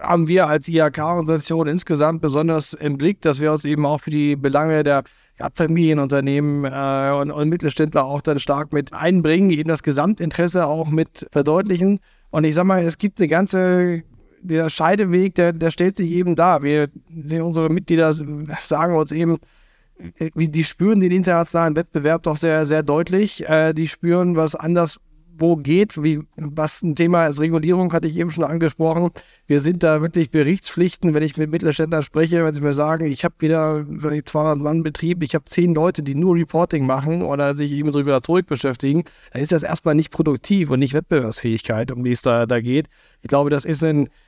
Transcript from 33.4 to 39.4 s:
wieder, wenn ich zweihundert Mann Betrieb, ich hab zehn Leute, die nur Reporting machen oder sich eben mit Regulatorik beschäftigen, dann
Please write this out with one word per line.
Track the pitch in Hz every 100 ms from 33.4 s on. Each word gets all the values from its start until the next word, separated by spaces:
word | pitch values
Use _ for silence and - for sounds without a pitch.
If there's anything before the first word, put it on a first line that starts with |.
wieder, | 156 165 156 151 147
wenn | 156 151
ich | 151 -
zweihundert | 151 156 147
Mann | 147 165
Betrieb, | 156 - 165 175
ich | 151
hab | 151 -
zehn | - 175
Leute, | 156 175 180
die | 139
nur | 139 180 170
Reporting | 160 165 175 160 131
machen | 135 147 175
oder | 170 143 143 143
sich | 147
eben | 143 147
mit | 143
Regulatorik | 139 135 - 180 -
beschäftigen, | 135 135 123 139 156 - _ -
dann | 123